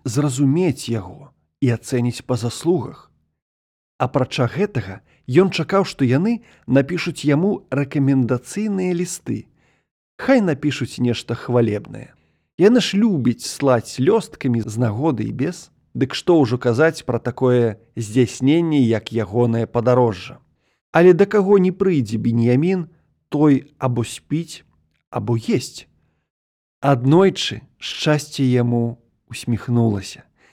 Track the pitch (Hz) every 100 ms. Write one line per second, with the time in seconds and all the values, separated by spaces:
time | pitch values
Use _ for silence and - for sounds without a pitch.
0 | - 107 147 127 139 151 185 127 - 113
1 | 92 - - _ _ _ 131 113 - 127
2 | 120 117 - 123 117 - 160 175 87 -
3 | _ _ _ _ _ _ _ _ _ -
4 | 127 143 127 - 120 143 202 123 95 95
5 | _ _ - 131 190 - 156 196 190 -
6 | 131 131 202 233 - _ - 131 135 175
7 | - - 143 143 190 196 - 135 135 151
8 | 135 135 120 123 - - 214 196 180 175
9 | 180 - - 110 - _ _ _ _ _
10 | _ - - 269 196 139 151 131 120 -
11 | 123 117 - 120 - 123 113 104 - 107
12 | 110 _ _ _ _ - 190 247 - 196
13 | 226 175 123 117 - - 143 123 - -
14 | 135 220 - - 135 117 107 107 123 104
15 | 156 120 110 110 143 175 - _ _ 123
16 | 127 - - 170 123 123 123 117 160 160
17 | - 117 - - 127 123 117 104 _ -
18 | 107 113 120 - 131 160 170 151 120 110
19 | - 110 101 107 120 113 113 120 117 123
20 | 123 90 - - _ _ _ _ _ 160
21 | 180 170 202 208 190 202 180 180 190 160
22 | 110 110 120 117 117 123 170 190 165 _
23 | _ _ _ 143 151 135 - - 131 120
24 | 120 - - 151 165 - _ _ _ _
25 | _ 120 107 117 110 208 - - - _
26 | _ _ _ _ _ _ _ _ 139 135
27 | 127 160 196 190 - - - _ - -
28 | 156 151 - - 131 123 120 120 117 117
29 | _ _ _ - - 113 - 120 113 101
30 | 95 - - _ _